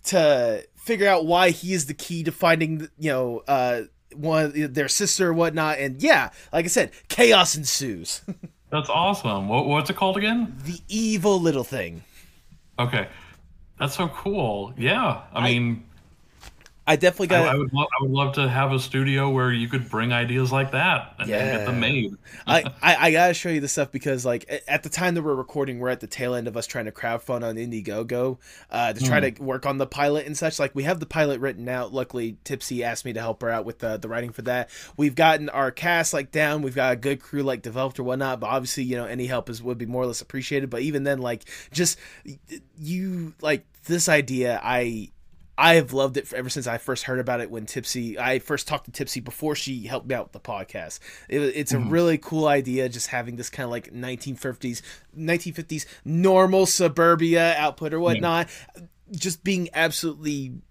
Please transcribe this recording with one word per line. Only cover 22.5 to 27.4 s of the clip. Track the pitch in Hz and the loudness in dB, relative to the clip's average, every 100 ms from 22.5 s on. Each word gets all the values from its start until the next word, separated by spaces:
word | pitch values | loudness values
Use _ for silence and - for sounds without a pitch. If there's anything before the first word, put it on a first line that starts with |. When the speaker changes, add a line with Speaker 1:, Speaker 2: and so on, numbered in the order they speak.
| 160 120 - | 2 2 0
Speaker 2:
<laughs> | |
Speaker 1:
I, | 160 156 | 2 6
I | 165 | 6
gotta | 156 180 | 6 4
show | 170 180 | 2 -2
you | 156 | -2
this | 139 | -2
stuff | - 139 | -2 -2
because, | 131 147 131 | -4 -4 -2
like, | 123 120 - | 0 -2 -4
a-, | 143 - | -10 -2
at | 147 | -2
the | 151 | -2
time | - 180 | -2 0
that | 170 | 0
we're | 156 | 0
recording, | 135 127 147 139 120 | -2 -4 -4 -4 -2
we're | 123 | -4
at | 127 | -4
the | 110 | -6
tail | - 123 | -6 -4
end | 123 117 | -2 -4
of | 110 | -6
us | - | -6
trying | 131 107 | -8 -8
to | |
crowdfund | - 117 117 - 123 | -6 -4 -4 -4 -4